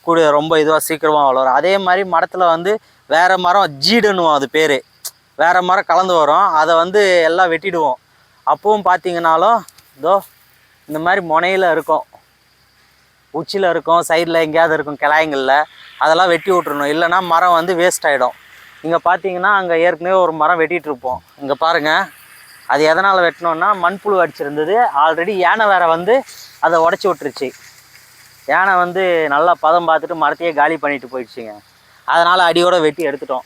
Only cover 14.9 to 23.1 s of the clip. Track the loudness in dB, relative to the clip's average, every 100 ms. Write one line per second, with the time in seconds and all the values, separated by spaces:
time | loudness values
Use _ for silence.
14.9 | -4 0 0 0 -2 0 0 0 -10 -20
15.9 | -4 0 2 2 0 0 -2 -2 -4 -2
16.9 | 0 0 0 0 0 2 2 0 0 0
17.9 | 0 -2 0 -2 -4 -20 -20 -20 -12 -4
18.9 | -2 0 -2 -4 -4 0 0 0 0 0
19.9 | 0 -2 0 0 0 0 0 -2 -4 -6
20.9 | -8 -8 -8 _ -14 -8 -4 -2 -2 0
21.9 | -2 -4 -12 -20 -20 -20 -20 -4 0 2
22.9 | 2 2